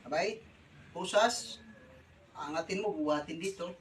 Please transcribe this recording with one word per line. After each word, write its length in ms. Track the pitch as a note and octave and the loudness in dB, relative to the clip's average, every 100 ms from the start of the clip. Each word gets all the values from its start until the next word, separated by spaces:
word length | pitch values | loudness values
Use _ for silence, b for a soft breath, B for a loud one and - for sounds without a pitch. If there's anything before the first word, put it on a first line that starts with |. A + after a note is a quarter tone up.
Sabay. 340 | B2+ D3+ G3 A3 - - - - - | 0 0 0 -2 -12 -20 -20 -20 -14
Pusas. 640 | E3+ F#3 G#3 A#3 - - - - - - - - - - | -6 2 6 6 4 -8 -14 -18 -20 -20 -20 -20 -20 -18
Angatin 480 | - C#3+ D#3+ E3 F#3+ | -10 -4 -4 -2 0
mo, 140 | G#3+ | 0
buhatin 420 | D#3 D3+ D3+ D3 E3 | 0 2 0 0 -4
dito. 380 | F#3+ - F3 - | -4 -4 -8 -8